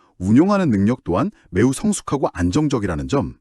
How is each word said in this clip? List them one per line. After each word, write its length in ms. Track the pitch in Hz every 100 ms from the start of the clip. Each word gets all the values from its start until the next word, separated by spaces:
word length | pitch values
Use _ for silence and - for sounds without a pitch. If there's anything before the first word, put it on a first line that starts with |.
| _ _
운영하는 520 | 92 120 185 202 170
능력 340 | 104 101 127
또한 260 | - 95 208 - _
매우 240 | - 127
성숙하고 560 | 135 214 196 - 143 160
안정적이라는 800 | - 90 120 151 135 98 78 67
점. 260 | 139 123 -